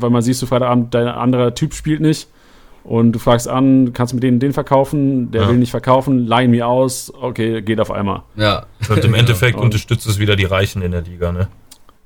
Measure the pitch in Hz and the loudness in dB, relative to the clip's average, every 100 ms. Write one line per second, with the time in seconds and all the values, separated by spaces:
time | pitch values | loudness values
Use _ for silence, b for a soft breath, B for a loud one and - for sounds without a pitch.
0 | 120 120 117 127 123 123 127 123 117 120 | 0 2 0 -2 -2 0 2 0 0 0
1 | 120 120 120 127 120 120 156 - 156 151 | -2 -2 0 2 0 0 -4 -4 -4 0
2 | 156 151 - b b b b b - 113 | 0 0 -6 b b b b b -4 2
3 | 117 113 - 120 123 127 135 131 127 123 | 2 2 2 2 0 0 4 4 2 0
4 | 120 123 127 120 139 139 - 135 135 151 | -4 -2 0 2 0 -2 0 2 2 0
5 | 139 135 117 113 101 123 120 120 131 131 | 0 -2 -2 0 2 2 0 -2 2 2
6 | 135 127 117 117 127 117 120 127 131 127 | 2 0 2 2 4 2 2 0 0 -2
7 | - - 127 117 113 110 101 110 107 101 | -12 -10 -8 -2 -2 -2 -2 -2 -2 -2
8 | 98 92 - - 107 - - - 107 104 | -4 -6 -10 -4 -2 -2 -6 -10 -2 0
9 | - 113 117 101 123 120 110 110 - 117 | 2 2 2 2 0 2 0 0 -2 -2
10 | 113 98 104 101 92 95 101 101 90 90 | -2 -2 0 0 0 0 -2 -4 -4 -6
11 | 85 87 85 87 95 - - - - _ | -8 -6 -4 -2 -4 -6 -20 -20 -20 _